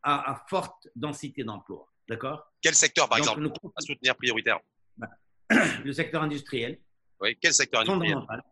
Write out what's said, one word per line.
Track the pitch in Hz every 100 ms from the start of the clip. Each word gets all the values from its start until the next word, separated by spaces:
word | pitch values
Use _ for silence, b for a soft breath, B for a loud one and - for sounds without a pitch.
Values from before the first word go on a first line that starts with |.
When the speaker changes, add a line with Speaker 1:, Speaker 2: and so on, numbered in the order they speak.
Speaker 1:
à, | 143 143 135
à | 131 -
forte | 190 175 - - 120
densité | 151 143 143 -
d'emploi. | 113 104 - 82 - _ -
D'accord ? | 113 131 151 - _
Speaker 2:
Quel | 160
secteur, | 156 156 - 135
par | 113
Speaker 1:
Donc, | 113
Speaker 2:
exemple, | 120 151 -
Speaker 1:
nous | 185 -
Speaker 2:
à |
soutenir | 107 143 127 123
prioritaire ? | 123 113 117 98 _ _ _ -
Speaker 1:
Bah, | 110 - _ _ _
<clears throat> | 226 170 -
le | 139
secteur | 139 156 160
industriel. | 151 147 - 127 117 - _ _ _ _
Speaker 2:
Oui, | 202 -
quel | 170
secteur | 143 139 120
industriel ? | 117 190 131
Speaker 1:
Fondamental. | - - 110 -